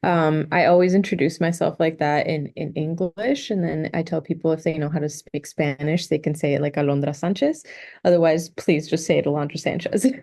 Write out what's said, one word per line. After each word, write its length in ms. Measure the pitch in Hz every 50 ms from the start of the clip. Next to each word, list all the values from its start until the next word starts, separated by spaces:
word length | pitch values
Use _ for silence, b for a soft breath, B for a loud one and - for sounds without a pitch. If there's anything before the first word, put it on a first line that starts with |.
Um, 460 | - 214 175 170 160 156 156 156 151 156
I 140 | - 180 170
always 280 | 131 175 180 180 185 180
introduce 460 | 196 202 196 - 170 - 156 170 -
myself 400 | 175 165 170 165 170 - 165 -
like 200 | 170 165 160 160
that 280 | 156 147 147 147 -
in, 200 | 170 165 156 147 135 -
in 180 | - 156 151 156
English, 800 | 156 156 156 165 170 185 180 165 - 208 247 285 277 - -
and 120 | 226 196 175
then 260 | 165 156 156 156 - -
I 100 | 170 160
tell 180 | 165 - 160
people 300 | 156 - 170 165 - 165
if 120 | 160 156 160
they 140 | 175 160
know 120 | 156 151 147
how 100 | 151 165
to 100 | 147 151
speak 360 | 147 - - - _ 143 -
Spanish, 640 | - - - 156 147 139 131 147 151 156 170 170
they 100 | - -
can 180 | - - - 151
say 180 | 156 - 151 139
it 80 | 139
like 140 | 143 147 143
Alondra 400 | - 147 143 143 143 143 143 147
Sanchez. 480 | 143 - 170 196 - - 285 320 311 - B B B B B B B B
Otherwise, 460 | 180 175 175 165 165 156 165 165 -
please 400 | _ - - - 180 151 156 156
just 160 | - 165 165
say 120 | - 165
it 80 | 147 -
Alondra 340 | - 143 147 147 147 - 156
Sanchez. 480 | - - - - 170 - - 208 - 262 262 -